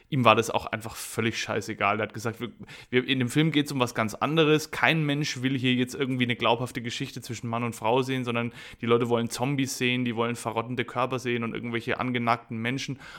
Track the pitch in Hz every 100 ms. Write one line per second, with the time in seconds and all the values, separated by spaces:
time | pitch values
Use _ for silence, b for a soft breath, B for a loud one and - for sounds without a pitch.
0 | _ 135 117 110 110 113 - 110 110 -
1 | - - 113 - - 107 104 104 101 107
2 | 104 110 113 107 117 - - B B 123
3 | 127 131 120 147 160 147 143 139 120 -
4 | 110 - 123 160 151 156 - - 123 160
5 | 147 139 147 127 131 135 127 123 127 -
6 | 131 131 120 117 113 117 123 131 117 -
7 | 135 127 - 113 117 113 120 - 107 127
8 | 127 131 120 117 120 B B - 113 120
9 | 120 117 117 - 127 139 131 - 127 123
10 | 123 113 117 120 117 107 120 123 113 123
11 | 127 131 123 120 113 110 117 117 120 -
12 | 127 123 117 120 - 113 117 135 - 131
13 | B